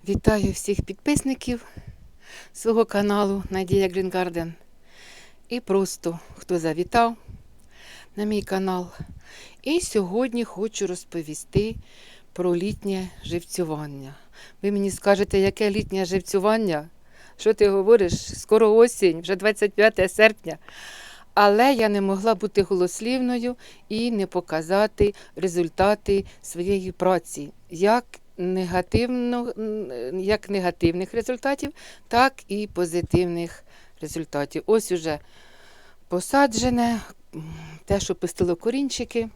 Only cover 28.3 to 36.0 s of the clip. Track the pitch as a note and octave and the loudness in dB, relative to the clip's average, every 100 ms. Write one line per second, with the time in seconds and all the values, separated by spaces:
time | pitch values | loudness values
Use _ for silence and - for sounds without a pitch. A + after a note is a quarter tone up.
28.3 | - F3+ F#3 F3+ F3+ F3+ A3 A#3+ B3 A#3+ | -6 -4 -2 -2 -2 2 0 2 -2 -2
29.3 | A#3+ A#3+ - A3 G#3+ E3 B2 B2 F3+ F#3+ | -2 -4 -6 -6 -6 -8 -8 -6 -4 0
30.3 | G#3+ G3+ G3+ F3+ E3+ E3+ F3 F#3 A#3 A3+ | -2 0 -2 -2 0 0 0 -4 -4 -4
31.3 | B3+ C#4 C#4 C#4+ - - - - A#3 C4 | -2 -2 -2 -6 -10 -20 -20 -2 4 4
32.3 | - - G3+ G#3 - F3 F3 E3 F3+ F3+ | 2 -8 -6 -6 -4 -2 -2 0 0 2
33.3 | E3+ E3+ - - - - - D3+ E3 D#3 | -2 -6 -10 -20 -20 -20 -14 -10 -8 -6
34.3 | C#3+ C#3+ D#3+ - A3 - F3 D#3+ D3 - | -6 -4 -6 0 0 2 -4 -2 -6 -8
35.3 | - - - - - - - | -20 -20 -20 -20 -20 -20 -20